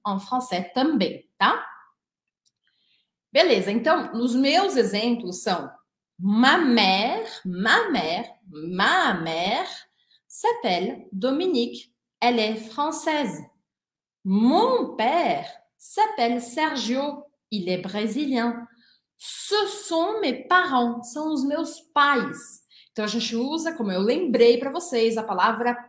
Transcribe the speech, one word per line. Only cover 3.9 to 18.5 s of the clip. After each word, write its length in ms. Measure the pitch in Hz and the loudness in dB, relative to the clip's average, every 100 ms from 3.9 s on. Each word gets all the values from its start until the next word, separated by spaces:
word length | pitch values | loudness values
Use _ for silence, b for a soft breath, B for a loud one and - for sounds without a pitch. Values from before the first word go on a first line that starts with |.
| 330 - | 0 -2
os 200 | 226 247 | -2 0
meus 420 | 247 277 339 392 262 | 2 4 4 4 2
exemplos 680 | 196 202 240 233 180 - | 2 0 0 -2 -4 -4
são 280 | 214 175 135 - _ _ _ - | -2 -4 -6 -16 _ _ _ -6
ma 400 | 190 220 262 349 | 0 4 6 4
mère, 680 | 285 226 190 190 247 415 453 - | 4 4 4 2 0 -2 -6 -10
ma 440 | 185 180 220 392 415 | -8 -2 2 2 2
mère, 440 | 226 160 185 240 - 185 | -2 -2 -4 -8 -16 -20
ma 640 | 151 165 185 233 370 285 | -12 -6 0 2 4 2
mère 540 | 180 165 160 185 269 370 - - _ _ _ _ | 0 -2 -2 -2 -2 -6 -12 -20 _ _ _ _
s'appelle 840 | - 466 466 220 175 214 - - | -2 -2 0 0 0 -2 -6 -12
Dominique, 840 | 190 254 285 370 254 240 - - _ _ _ | -4 -2 0 2 0 0 -6 -18 _ _ _
elle 200 | 240 233 | 0 2
est 160 | 214 220 | 0 -4
française. 880 | - 285 302 311 330 302 220 156 - _ _ _ _ _ _ _ | -8 -4 -4 -2 -2 0 -2 -6 -12 _ _ _ _ _ _ _
Mon 720 | 190 202 240 349 508 494 285 285 | -2 2 4 4 4 2 -2 -2
père 520 | 233 339 254 143 - - _ _ | 0 2 0 -2 -6 -16 _ _
s'appelle 640 | - 403 440 427 233 247 | -6 -2 0 0 0 0
Sergio, 840 | - 311 311 277 214 262 294 277 - _ _ | -4 -2 -2 -2 -2 -2 -4 -8 -16 _ _
il 180 | 208 180 | -6 -2
est 120 | 180 | -4
brésilien. 840 | 185 202 220 262 277 247 240 | -4 -4 -4 -2 -2 0 -2